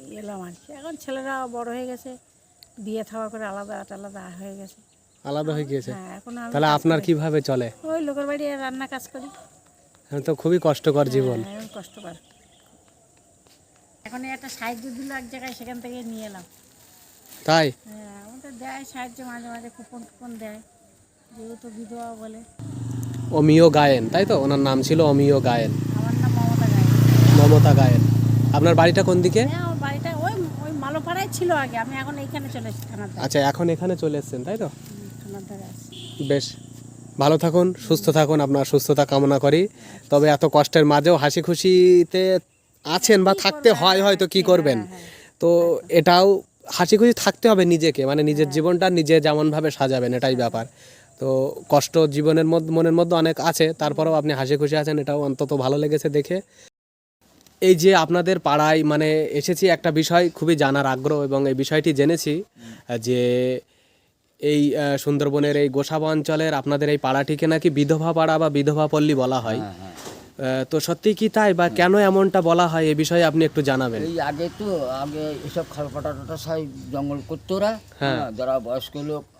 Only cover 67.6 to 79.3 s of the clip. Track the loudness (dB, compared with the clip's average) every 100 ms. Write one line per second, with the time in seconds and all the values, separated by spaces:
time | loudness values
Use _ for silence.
67.6 | 0 0 0 0 0 0 2 2 0 0
68.6 | 0 0 0 2 2 2 0 -2 -2 -6
69.6 | -8 -14 -18 -18 -18 -18 -20 -8 -4 -4
70.6 | -2 -4 -2 -2 0 0 0 2 2 2
71.6 | 0 2 4 4 4 4 2 2 2 2
72.6 | 2 2 0 0 0 2 2 2 0 0
73.6 | 0 0 -2 -4 -6 -4 -6 -6 -8 -8
74.6 | -6 -4 -4 -6 -8 -8 -8 -8 -8 -8
75.6 | -10 -10 -10 -8 -10 -10 -12 -12 -8 -8
76.6 | -8 -14 -10 -8 -6 -8 -10 -14 -8 -4
77.6 | -4 -4 -14 -6 -4 -4 -6 -6 -4 -4
78.6 | -4 -8 -8 -12 -10 -10 -12